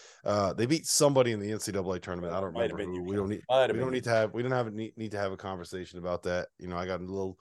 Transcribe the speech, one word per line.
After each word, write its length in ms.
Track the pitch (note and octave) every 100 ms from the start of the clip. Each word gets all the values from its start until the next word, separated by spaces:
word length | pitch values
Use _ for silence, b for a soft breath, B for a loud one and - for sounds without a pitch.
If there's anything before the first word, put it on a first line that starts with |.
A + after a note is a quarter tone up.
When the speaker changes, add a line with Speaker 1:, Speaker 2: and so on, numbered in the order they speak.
| b b
Speaker 1:
uh, 280 | - G#2 G2
they 120 | F2+ A#2+
beat 200 | D#3+ -
somebody 440 | - D3 C3+ B2
in 80 | G#2+
the 140 | G2+
N 80 | G#2+
C 100 | -
double 220 | G2 F2+
A 80 | F2+
tournament. 340 | G2 F2+ F2
I 60 | F2
don't 120 | F#2+
Speaker 2:
Might 100 | F2
have 100 | A2+
Speaker 1:
remember 200 | F2 F#2+
Speaker 2:
been 20 | F2+
Speaker 1:
who. 60 |
Speaker 2:
UConn. 60 | F2+
Speaker 1:
We 60 | G2+
don't 120 | G2
need, 140 | G#2 -
Speaker 2:
Might 120 | C3
have 100 | B2
Speaker 1:
we 80 | A2
don't 80 | C3
Speaker 2:
been 80 |
Speaker 1:
need 100 | B2+
to 60 | B2
have, 240 | A2+ G#2+
we 80 | A2
don't 80 | B2
have 160 | B2+ A2+
a 40 |
need, 200 | G#2+ A2 -
need 160 | A2
to 60 | G#2
have 120 | G2
a 60 | F#2+
conversation 640 | G2 F#2+ E2+ F#2 F2 F2+
about 240 | F2 F2
that. 240 | F2+ F2 - _
You 80 | F2+
know, 100 | F2
I 80 |
got 160 | F#2 F#2
a 40 |
little, 340 | F#2 G2 F#2+ F2+